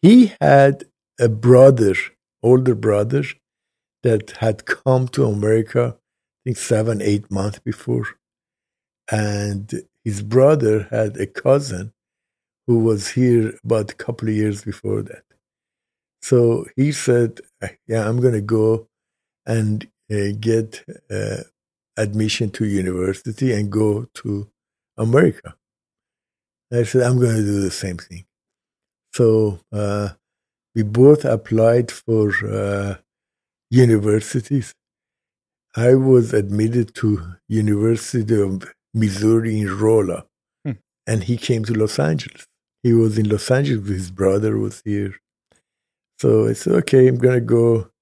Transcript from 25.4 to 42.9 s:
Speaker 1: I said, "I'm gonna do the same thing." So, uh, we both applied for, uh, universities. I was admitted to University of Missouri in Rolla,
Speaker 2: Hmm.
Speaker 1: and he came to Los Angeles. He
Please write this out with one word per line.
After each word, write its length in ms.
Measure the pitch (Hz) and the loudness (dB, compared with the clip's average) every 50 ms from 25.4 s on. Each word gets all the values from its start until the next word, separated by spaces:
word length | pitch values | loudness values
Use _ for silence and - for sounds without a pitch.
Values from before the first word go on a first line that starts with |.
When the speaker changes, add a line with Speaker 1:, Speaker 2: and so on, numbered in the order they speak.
| - - - _ _ _ _ _ _ _ _ _ _ _ _ _ _ _ _ _ _ _ _ _ _ _ | -14 -20 -20 _ _ _ _ _ _ _ _ _ _ _ _ _ _ _ _ _ _ _ _ _ _ _
Speaker 1:
I 120 | 120 120 117 | -2 -2 -2
said, 200 | 110 - 131 123 | 0 0 0 2
"I'm 160 | 123 127 123 | 2 2 2
gonna 240 | 123 120 113 110 107 | 2 2 2 0 0
do 180 | 101 101 101 | 0 0 0
the 80 | 98 95 | -2 -2
same 260 | - - - 98 90 87 | -4 -6 -8 -8 -10 -10
thing." 280 | - _ 90 85 92 _ _ _ _ _ _ _ _ _ _ _ _ _ _ _ _ _ - | -14 _ -18 -18 -18 _ _ _ _ _ _ _ _ _ _ _ _ _ _ _ _ _ -2
So, 460 | - 123 113 110 110 110 104 98 85 _ _ | 0 2 4 4 2 2 0 -2 -6 _ _
uh, 380 | - 101 104 101 101 104 104 98 87 _ _ _ _ _ _ _ _ _ _ _ _ | -8 -6 -4 -4 -4 -4 -6 -6 -8 _ _ _ _ _ _ _ _ _ _ _ _
we 80 | 117 110 | -4 -4
both 400 | 104 104 117 127 139 151 147 147 | -2 2 6 8 8 8 6 4
applied 680 | 131 123 107 - - 110 110 110 113 117 123 120 113 | -2 -2 -4 -4 -2 0 2 4 4 4 2 0 -2
for, 400 | - - _ - 113 110 107 104 98 - 101 104 | -8 -16 _ -2 0 0 0 0 -2 -4 -6 -6
uh, 460 | 104 104 101 101 101 101 98 98 98 - _ _ _ _ _ _ _ _ _ _ _ _ _ _ | -6 -4 -4 -4 -4 -4 -4 -6 -8 -10 _ _ _ _ _ _ _ _ _ _ _ _ _ _
universities. 1040 | 117 123 127 120 113 107 101 107 104 110 107 - - 127 110 - 139 139 113 - - _ _ _ _ _ _ _ _ _ _ _ _ _ _ _ _ _ _ _ _ | 4 4 4 6 4 2 2 0 0 -2 -2 -4 -8 -8 -6 -2 -4 -4 -4 -6 -14 _ _ _ _ _ _ _ _ _ _ _ _ _ _ _ _ _ _ _ _
I 180 | - 117 123 127 | 0 4 4 4
was 380 | 135 131 131 131 123 117 113 - | 4 6 6 4 4 4 2 -2
admitted 600 | 107 101 101 101 104 110 110 117 123 117 110 _ | -2 -2 -2 -2 -2 -2 0 0 -2 -4 -4 _
to 400 | - - 110 104 90 82 87 90 _ _ _ | -4 -2 -2 -2 -2 -6 -12 -18 _ _ _
University 920 | 107 110 107 107 104 101 107 113 117 110 - - - 123 110 104 117 107 | -4 -2 0 0 0 0 0 0 0 -2 -4 -6 -6 -4 -2 0 0 0
of 320 | 101 95 95 95 - - - _ _ _ _ | 0 -2 -4 -8 -10 -14 -20 _ _ _ _
Missouri 640 | 113 110 104 95 98 104 110 113 113 113 113 110 107 | -2 -2 0 -2 0 0 2 2 2 0 -2 -4 -4
in 180 | 107 98 92 98 | -4 -4 -4 -2
Rolla, 480 | 107 110 113 110 101 92 85 - - _ _ _ _ _ _ _ _ | 0 2 4 2 2 0 -6 -10 -12 _ _ _ _ _ _ _ _
Speaker 2:
Hmm. 80 | 151 123 101 _ _ _ _ _ | -12 -12 -12 _ _ _ _ _
Speaker 1:
and 180 | - 113 110 90 | -4 -4 -4 -2
he 120 | 87 120 113 | -4 -6 -6
came 260 | - - 127 113 110 | -2 -4 -4 -4 -2
to 80 | 107 117 | -4 -2
Los 260 | 107 110 104 - - | -2 -2 -2 -2 -4
Angeles. 480 | - 156 160 147 - - _ - - _ _ _ _ _ _ _ _ | -2 -2 -2 -4 -6 -10 _ -20 -20 _ _ _ _ _ _ _ _
He 100 | 123 | 2